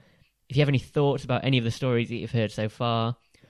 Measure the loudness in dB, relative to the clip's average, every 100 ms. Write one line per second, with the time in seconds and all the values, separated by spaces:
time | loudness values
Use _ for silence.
0 | _ _ _ _ -4 2 2 2 0 0
1 | 2 0 -2 -2 2 2 2 -2 0 0
2 | 0 -6 -2 0 -2 -2 -6 -4 -2 0
3 | -2 -4 _ _